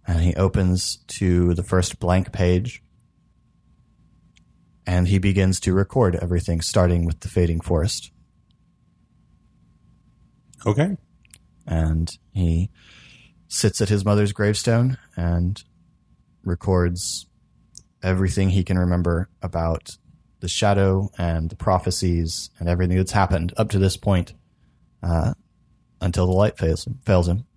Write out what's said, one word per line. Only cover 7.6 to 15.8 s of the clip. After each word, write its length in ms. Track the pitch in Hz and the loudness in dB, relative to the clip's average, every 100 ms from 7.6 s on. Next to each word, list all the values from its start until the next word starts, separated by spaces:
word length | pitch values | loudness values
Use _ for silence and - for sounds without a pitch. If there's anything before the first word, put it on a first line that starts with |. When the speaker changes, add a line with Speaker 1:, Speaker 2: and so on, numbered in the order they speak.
Speaker 1:
forest. 500 | - 82 80 - - _ _ _ _ _ _ _ _ _ _ _ _ _ _ _ _ _ _ _ _ _ _ _ _ - | -2 0 0 -4 -12 _ _ _ _ _ _ _ _ _ _ _ _ _ _ _ _ _ _ _ _ _ _ _ _ -6
Speaker 2:
Okay. 320 | 113 107 170 196 _ _ _ - _ _ - | -2 0 0 -2 _ _ _ -20 _ _ -4
Speaker 1:
And 500 | 82 80 80 82 - _ | 0 0 0 -2 -8 _
he 380 | - 87 82 95 _ - - - - - _ _ | -2 0 0 -2 _ -20 -20 -20 -20 -20 _ _
sits 340 | - 104 - | -2 -2 0
at 80 | 101 | 0
his 140 | 104 | 0
mother's 280 | 95 101 104 | 2 2 0
gravestone 640 | 101 104 104 - 117 127 131 _ | 0 -2 0 0 2 0 -2 _
and 480 | - 87 87 87 104 - _ | -6 -2 0 -2 -4 -12 _